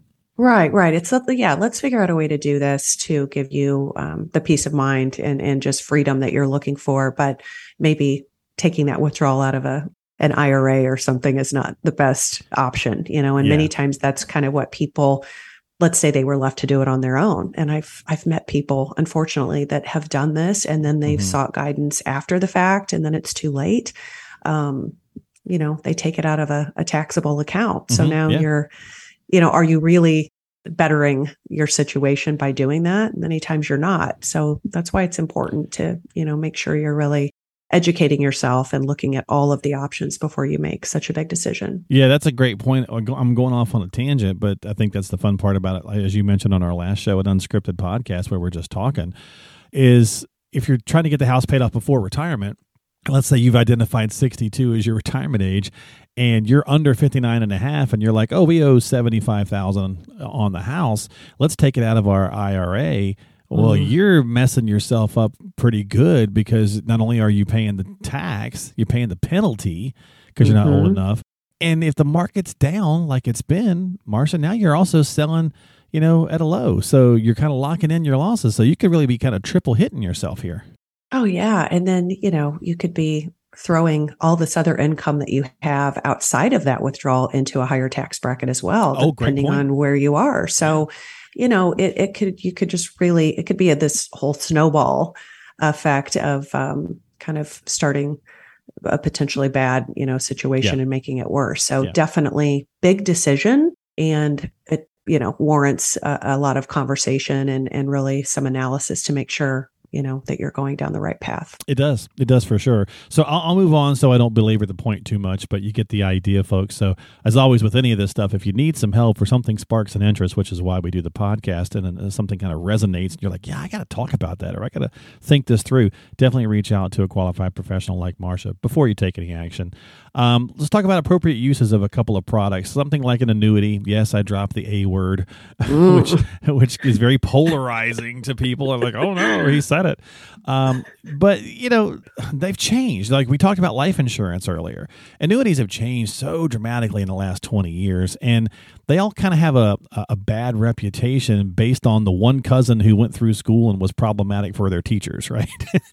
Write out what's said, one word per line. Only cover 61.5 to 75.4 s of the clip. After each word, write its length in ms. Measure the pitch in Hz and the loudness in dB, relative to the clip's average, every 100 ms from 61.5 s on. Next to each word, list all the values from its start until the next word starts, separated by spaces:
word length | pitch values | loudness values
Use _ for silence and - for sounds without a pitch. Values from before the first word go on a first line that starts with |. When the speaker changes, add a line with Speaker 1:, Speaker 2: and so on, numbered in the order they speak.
| - | 2
Speaker 2:
take 200 | 143 127 | 2 2
it 80 | |
out 140 | 113 113 | 2 2
of 100 | 101 | 2
our 240 | 98 95 | 2 0
I 240 | 104 98 95 | -2 -2 -2
R 220 | 87 101 | -2 -2
A." 380 | 156 117 98 101 _ _ _ | -2 -2 -2 -4 _ _ _
Well, 220 | - 113 | 2 4
Speaker 1:
Mm-hmm. 180 | 101 98 | 4 2
Speaker 2:
you're 320 | 151 202 165 | 4 6 6
messing 440 | 120 120 127 131 110 | 4 2 2 2 2
yourself 480 | 104 - 117 107 117 | 0 2 0 2 2
up 180 | 110 - 190 - | 0 -2 -16 0
pretty 260 | 120 107 | 2 2
good, 500 | 98 113 165 147 107 | 0 2 4 4 2
because 480 | 107 104 113 104 104 | 0 0 2 2 0
not 160 | 113 113 | -2 0
only 180 | 110 117 | 2 2
are 100 | 107 | 4
you 160 | 101 98 | 2 2
paying 320 | 113 107 98 | 0 -2 -4
the 80 | 95 101 | -8 -10
tax, 720 | - - 180 104 117 - - - | -10 -8 -6 -6 -8 -12 -12 -4
you're 100 | 107 | -2
paying 220 | 120 117 | 0 -2
the 60 | 87 | -4
penalty 800 | - 180 208 107 98 82 127 - _ _ _ - | -2 0 0 -2 -6 -6 -8 -12 _ _ _ 2
'cause 120 | 107 | 4
you're 80 | 107 | 6
not 120 | - | 4
old 200 | 139 185 | 4 4
Speaker 1:
Mm-hmm. 100 | 139 | 2
Speaker 2:
enough. 240 | 95 113 - _ _ _ | 0 -2 -6 _ _ _
And 220 | 170 160 | 0 2
if 100 | 160 143 | 0 2
the 100 | 147 | 2
market's 480 | 165 180 196 170 - | 0 0 -4 -6 -2
down 520 | 135 196 170 160 160 | 0 0 0 0 0
like 200 | 127 123 | -2 -2
it's 160 | 110 | -4
been, 560 | - 165 233 175 185 180 - | -2 0 0 0 -4 -8 -4
Marcia, 340 | 107 151 170 | 0 0 0
now 140 | 151 | -2
you're 220 | 226 185 151 | 2 2 4
also 280 | 185 160 | 4 4
selling, 500 | 143 - 151 165 | 2 0 0 0